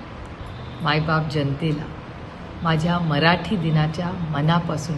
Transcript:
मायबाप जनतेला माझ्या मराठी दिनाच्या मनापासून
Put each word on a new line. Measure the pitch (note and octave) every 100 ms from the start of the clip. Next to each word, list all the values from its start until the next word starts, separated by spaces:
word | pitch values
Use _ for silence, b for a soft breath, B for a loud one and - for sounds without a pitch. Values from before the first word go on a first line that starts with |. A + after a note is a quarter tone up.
| - - - - - - - -
मायबाप | D#3 D3+ D#3 D#3+ D#3
जनतेला | D#3 C#3 C3+ E3 D3 - - - - - - - -
माझ्या | E3 D#3+ E3+ F3
मराठी | E3 C#3+ D#3+ F3+ - G#3+
दिनाच्या | D#3+ D#3 D#3 E3+ F3 F#3 D#3+
मनापासून | D3 D#3 E3+ E3+ D3+ -